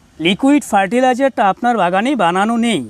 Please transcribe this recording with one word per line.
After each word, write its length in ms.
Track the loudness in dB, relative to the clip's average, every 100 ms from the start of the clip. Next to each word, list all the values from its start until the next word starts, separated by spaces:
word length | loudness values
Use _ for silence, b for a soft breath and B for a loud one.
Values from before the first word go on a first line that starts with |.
| _ -6
লিকুইড 440 | -2 0 2 2
ফার্টিলাইজারটা 800 | 2 0 0 0 0 2 -2 0 -2
আপনার 260 | 0 -2 0
বাগানে 340 | 0 0 -2 0
বানানো 400 | 0 0 0 0 -2
নেই, 160 | -2